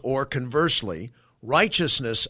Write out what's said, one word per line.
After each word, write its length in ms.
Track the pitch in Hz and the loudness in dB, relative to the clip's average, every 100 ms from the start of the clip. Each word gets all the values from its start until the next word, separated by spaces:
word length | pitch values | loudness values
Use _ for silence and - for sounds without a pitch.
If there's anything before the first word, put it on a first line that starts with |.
or 240 | 123 135 135 | -2 -2 -2
conversely, 840 | 135 123 147 165 - 104 82 117 - _ _ | -4 0 2 2 2 -2 -6 -8 -14 _ _
righteousness 880 | 113 156 214 - 160 - 117 113 | 0 2 4 2 0 0 -2 -2